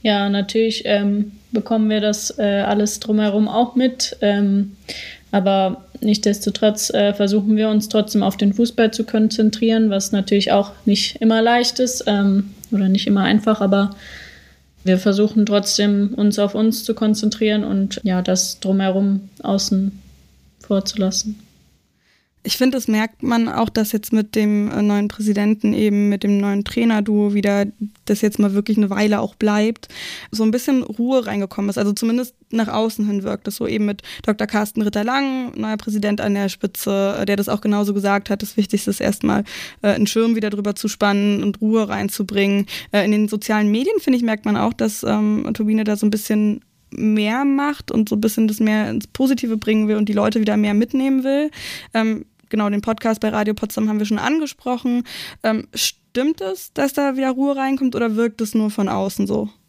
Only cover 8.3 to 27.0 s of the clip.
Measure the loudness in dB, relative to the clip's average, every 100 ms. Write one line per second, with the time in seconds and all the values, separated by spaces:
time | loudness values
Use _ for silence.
8.3 | 2 0 2 0 2 2 2 -2 2 2
9.3 | 4 2 2 2 4 2 2 0 -2 2
10.3 | 2 4 2 2 -2 0 0 0 0 2
11.3 | 4 4 4 2 0 -2 0 0 2 2
12.3 | 2 0 -10 -4 0 2 2 2 2 4
13.3 | 2 2 2 2 2 2 -4 -18 -20 -20
14.3 | -20 -20 _ _ _ 2 2 4 2 2
15.3 | 2 2 2 0 0 2 2 0 2 2
16.3 | 2 0 2 0 0 -4 0 2 2 0
17.3 | 0 0 0 0 0 -2 -2 0 0 0
18.3 | 0 -2 -4 0 2 2 2 2 0 -4
19.3 | -10 -2 -2 0 0 0 -6 -20 -20 _
20.3 | _ _ _ -2 -2 -2 -2 -2 -2 -6
21.3 | -10 -16 _ _ _ _ _ _ _ _
22.3 | _ -6 0 2 2 0 0 -2 _ -2
23.3 | 0 0 0 -2 0 -2 -2 0 0 0
24.3 | 0 2 2 0 0 2 2 0 -2 -2
25.3 | 2 2 2 0 2 2 2 2 0 2
26.3 | 2 2 -2 -2 0 2 2